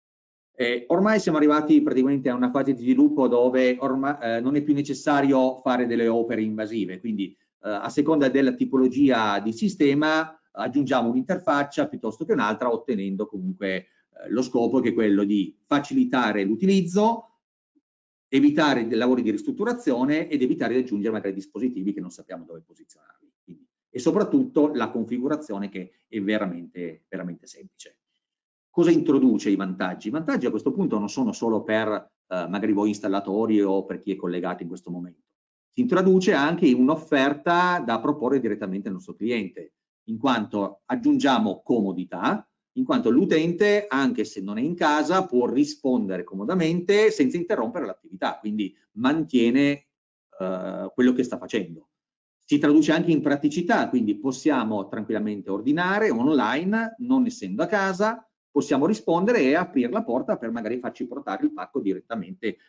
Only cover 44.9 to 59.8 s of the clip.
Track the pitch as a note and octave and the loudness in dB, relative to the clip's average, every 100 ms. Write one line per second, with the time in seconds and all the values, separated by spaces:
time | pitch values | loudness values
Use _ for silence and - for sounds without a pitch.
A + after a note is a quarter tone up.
44.9 | D3+ D3+ F#3 F#3 B2 A#2+ A#2 D3 - C3+ | 2 2 0 2 0 2 2 0 -2 0
45.9 | B2 G2+ F2+ F2 F#2+ A2 F#3 D#3+ F3 F3 | 0 0 -4 -8 -8 -2 0 0 0 2
46.9 | G3+ G#3+ G#3+ C3 F3 E3+ G#3+ A2+ F3 A#2 | 4 4 4 0 0 -2 -2 -2 -4 -8
47.9 | F#2 - F#2+ - F#2 G#2+ G#2+ G2 - _ | -10 -16 -8 -6 -6 -6 -4 -6 -8 _
48.9 | G#2 B2+ D#3+ D#3 B2+ A#2 C3 C#3+ C#3+ _ | -4 -2 0 0 2 4 4 2 0 _
49.9 | _ _ _ _ - F#2 F#2 F#2+ F#2 F#2 | _ _ _ _ -8 -6 -6 -6 -8 -6
50.9 | - B2 B2 - F2 F2+ A2+ E2+ E2 - | 2 4 4 0 -6 -6 -6 -6 -12 -20
51.9 | _ _ _ _ _ - D3 D3 D3+ D#3 | _ _ _ _ _ -2 2 6 6 6
52.9 | D#3+ E3+ D3+ C#3 C#3+ D3 D#3+ F3 G#3+ A2+ | 2 2 2 2 0 0 -2 0 0 0
53.9 | B2+ G#2+ G#2 C3+ C3 D#3 C3+ A2 G#2+ F#2 | -2 -2 -2 -4 -4 0 0 0 -4 -6
54.9 | A2 G#2 A2 G#2+ G2+ F#2+ G2+ A#2 D#3 F3+ | -8 -6 -4 -4 -6 -6 -4 -2 0 0
55.9 | G3+ A3 A#2 C3 D3 G#2+ C3 F#3 A3 A3+ | 0 0 0 2 2 2 -2 -2 -2 -4
56.9 | - B2 C3 B2 - G2 G#2+ E3 G#3 F#3+ | -6 0 2 2 -2 -6 -4 -2 0 0
57.9 | F#3 G#3+ A#3+ - _ _ C#3+ B2+ C3 D#3+ | 0 -2 -2 -10 _ _ -2 0 2 2
58.9 | G#3+ - E3+ G3 A#3+ C3 D#3 F#3 C#3 | 0 0 0 2 2 2 2 0 -2